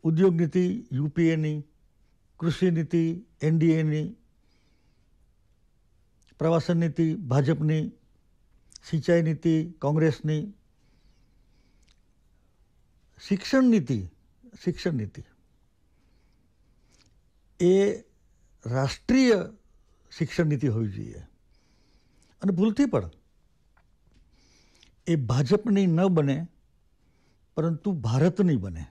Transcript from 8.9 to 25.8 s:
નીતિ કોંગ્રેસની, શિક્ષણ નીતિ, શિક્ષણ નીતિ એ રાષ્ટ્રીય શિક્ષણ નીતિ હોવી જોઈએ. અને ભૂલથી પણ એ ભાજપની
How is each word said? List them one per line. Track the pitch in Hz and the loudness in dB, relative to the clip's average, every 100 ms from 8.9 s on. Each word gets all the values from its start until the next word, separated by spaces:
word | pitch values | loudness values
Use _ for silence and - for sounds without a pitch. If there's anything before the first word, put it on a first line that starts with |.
| 160 156 170 160 | -4 2 2 2
નીતિ | 147 170 160 165 - | -2 0 0 -2 -6
કોંગ્રેસની, | 139 156 156 - 156 156 202 - _ _ _ _ _ _ _ _ _ _ _ _ _ _ _ _ _ _ _ _ _ _ _ _ _ _ - | -2 0 0 0 -4 -4 -6 -14 _ _ _ _ _ _ _ _ _ _ _ _ _ _ _ _ _ _ _ _ _ _ _ _ _ _ -4
શિક્ષણ | 196 - 269 254 | -4 0 2 4
નીતિ, | 220 135 117 90 _ _ _ - - | 2 0 -4 -6 _ _ _ -20 -8
શિક્ષણ | 180 - 180 143 | -8 -4 -4 -4
નીતિ | 104 - - _ _ _ _ _ _ _ _ _ _ _ _ _ _ _ _ _ _ _ _ _ _ _ | -8 -12 -20 _ _ _ _ _ _ _ _ _ _ _ _ _ _ _ _ _ _ _ _ _ _ _
એ | 180 190 202 - - _ _ _ _ _ | 2 4 2 -2 -14 _ _ _ _ _
રાષ્ટ્રીય | 113 127 135 - - 254 254 208 - - _ _ _ _ _ - | -6 -2 -2 -6 0 4 4 2 0 -14 _ _ _ _ _ -8
શિક્ષણ | 156 - 165 | -6 0 0
નીતિ | 147 143 110 | 0 -2 -2
હોવી | 107 98 | -4 -6
જોઈએ. | 107 - 71 _ _ _ _ _ _ _ _ _ _ _ | -12 -16 -20 _ _ _ _ _ _ _ _ _ _ _
અને | 196 | -4
ભૂલથી | 175 220 214 277 | 2 0 2 0
પણ | 139 85 - _ _ _ _ _ _ _ _ _ _ _ _ _ _ _ _ _ _ - | 0 -4 -14 _ _ _ _ _ _ _ _ _ _ _ _ _ _ _ _ _ _ -2
એ | 165 113 | -2 0
ભાજપની | 120 127 208 220 202 | 0 2 0 2 2